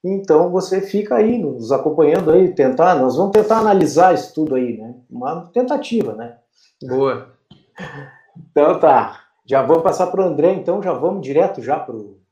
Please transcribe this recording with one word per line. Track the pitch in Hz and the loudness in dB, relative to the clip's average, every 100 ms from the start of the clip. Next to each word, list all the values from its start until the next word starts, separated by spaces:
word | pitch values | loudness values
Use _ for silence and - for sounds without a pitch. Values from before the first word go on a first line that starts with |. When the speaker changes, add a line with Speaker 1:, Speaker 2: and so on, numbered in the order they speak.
Speaker 1:
Então, | 180 196 196 156 180 | -6 -6 2 2 4
você | 180 180 190 | -2 -2 -4
fica | 190 202 208 240 | -2 -4 0 0
aí | 220 240 | 2 0
nos | 156 123 113 | -4 -8 -4
acompanhando | 135 151 147 147 170 160 | -2 0 2 2 2 4
aí, | 175 180 | 4 4
tentar, | - 131 123 175 160 | 2 0 4 2 4
nós | 131 127 | 0 0
vamos | 196 | 2
tentar | 214 214 220 | 2 2 2
analisar | 214 190 151 135 185 | 2 2 2 4 4
isso | 156 - | 4 -4
tudo | - 151 131 | -6 -2 -2
aí, | 123 107 | -4 -8
né? | 113 123 _ | -14 -20 _
Uma | 120 131 170 - | -10 -8 -8 -4
tentativa, | 240 254 294 - 233 123 | -2 -2 -4 -2 -4 -4
né? | 107 117 - _ _ _ _ 135 | -8 -16 -18 _ _ _ _ -6
Speaker 2:
Boa. | 131 135 120 - _ _ _ _ - 165 143 143 _ _ - - | -2 -2 -4 -12 _ _ _ _ -18 -16 -16 -20 _ _ -20 -4
Speaker 1:
Então | 147 151 185 | 2 2 4
tá, | 156 127 101 - _ _ _ | 4 4 0 -12 _ _ _
já | 135 | -2
vou | 131 165 | 2 2
passar | 185 156 180 | 2 -2 -2
pro | 190 | 0
André, | 185 147 165 | -2 2 0
então | 180 170 196 | 0 -4 -4
já | 185 | -4
vamos | 139 165 196 | -4 -4 -4
direto | 131 143 190 - | -2 0 0 -4
já | 117 156 | -6 -6
pro | - 113 101 98 _ | -6 -14 -16 -20 _